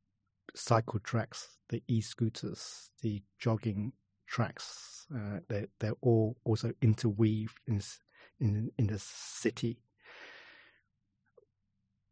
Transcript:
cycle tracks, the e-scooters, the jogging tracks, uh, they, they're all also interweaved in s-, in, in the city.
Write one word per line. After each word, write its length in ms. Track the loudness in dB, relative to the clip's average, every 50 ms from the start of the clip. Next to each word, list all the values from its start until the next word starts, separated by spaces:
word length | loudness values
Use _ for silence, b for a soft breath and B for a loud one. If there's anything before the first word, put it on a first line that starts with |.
| _ _ _ _ _ _ _ _ _ -18 -12
cycle 460 | -6 0 4 4 4 4 2 -2 -6
tracks, 560 | -4 -2 -2 -2 -2 -2 -6 -12 -14 -14 -18 _ _ -6
the 120 | -6 -4 -2 0
e-scooters, 1040 | 2 2 2 0 -2 0 0 0 0 -2 -6 -8 -8 -8 -10 -12 -14 -14 -18 -20 -10 -6
the 220 | -4 -2 -2 -4 -6 _ _ -4
jogging 520 | 0 2 2 2 2 0 -2 -2 -2 -4 -6 _ _ _ _ _ _
tracks, 800 | -6 -2 0 0 0 -2 -6 -12 -14 -14 -14 -16 -16 -18 -18 -14 -10 -8
uh, 240 | -6 -6 -4 -6 -6 -6 -4
they, 180 | -4 -4 -4 -6 _ -4
they're 140 | -2 -2 -2 2 4
all 340 | 6 6 6 6 4 0 -2 -2
also 280 | 0 0 0 0 -2 0 4 6
interweaved 720 | 6 6 6 4 2 4 6 6 6 4 2 -2 -4 -8 -8 _
in 100 | -2 -2
s-, 240 | -2 -2 -4 -10 -16 _ _ b b b b b b
in, 320 | 2 2 2 2 0 -2 0
in 100 | 0 0
the 120 | 0 0 -2
city. 800 | -6 -10 -14 -14 -12 -12 -6 -2 -2 -2 -2 0 -2 -4 -4 -4 _ _ _ _ B B B B B B B B B B B B B B B B B B B _ _ _ _ _ _ _ _ _ -20 _ _ _ _ _ _ _ _ _ _ _ _ _